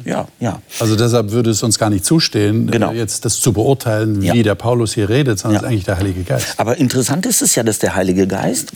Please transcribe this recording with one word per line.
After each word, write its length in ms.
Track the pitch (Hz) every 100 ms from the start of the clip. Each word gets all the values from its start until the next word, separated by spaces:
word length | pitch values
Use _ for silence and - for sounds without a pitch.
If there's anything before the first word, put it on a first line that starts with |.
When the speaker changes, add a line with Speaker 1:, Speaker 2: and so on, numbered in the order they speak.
Speaker 1:
ja, 240 | 123 - - -
ja. 220 | 110 87 - -
Speaker 2:
Also 160 | 113
deshalb 380 | 107 117 120 104
würde 180 | 117 113
es 120 | 107
uns 160 | 120 -
gar 120 | 107
nicht 140 | 101
zustehen, 680 | - 165 - 104 104 110 113
Speaker 1:
Genau. 220 | 113 104
Speaker 2:
äh, 60 | 113
jetzt 260 | 110 -
das 160 | - -
zu 120 | -
beurteilen, 680 | 104 120 135 117 107 110 104
wie 40 | 95
Speaker 1:
Ja. 160 | 117
Speaker 2:
der 120 | 107
Paulus 400 | 98 113 120 113
hier 140 | - 101
redet, 320 | 123 139 104
sondern 140 | 120
Speaker 1:
Ja. 60 | 107
Speaker 2:
es 40 |
ist 40 | -
eigentlich 140 | 110
der 120 | 87 90
Heilige 260 | 98 92
Geist. 320 | 90 131 - -
Speaker 1:
Aber 180 | 107 123
interessant 500 | - 131 117 143 254
ist 160 | -
es 140 | 277 -
ja, 80 |
dass 160 | 113 104
der 160 | 101 92
Heilige 320 | 95 92 95
Geist, 440 | 95 82 - -